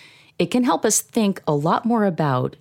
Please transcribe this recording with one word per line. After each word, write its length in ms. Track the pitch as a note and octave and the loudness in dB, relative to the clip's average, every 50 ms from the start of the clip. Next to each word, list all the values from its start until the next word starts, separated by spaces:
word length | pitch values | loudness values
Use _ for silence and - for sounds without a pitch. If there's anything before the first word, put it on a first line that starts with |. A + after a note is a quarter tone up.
| - - - - - - _ - | -20 -20 -20 -20 -20 -20 _ -4
It 140 | F3 E3+ | -2 0
can 100 | - B3+ | 0 0
help 220 | B3 C4 D#4+ D#4 - | 2 2 0 0 0
us 160 | A3 G3+ - | 0 0 0
think 420 | - - - A#3+ G#3+ G3 F#3 - - - | -4 -4 -2 0 0 0 -2 -2 -2 -2
a 60 | D3+ | -2
lot 300 | D3 C#3+ E3+ A3 - - | 0 2 0 0 0 0
more 200 | A3 A#3+ A3+ G#3 | 0 0 2 2
about 500 | G3 D#3+ D#3 D#3 C#3+ C3 B2+ B2+ C#3 - - | 0 0 0 0 0 0 0 -2 -4 -6 -10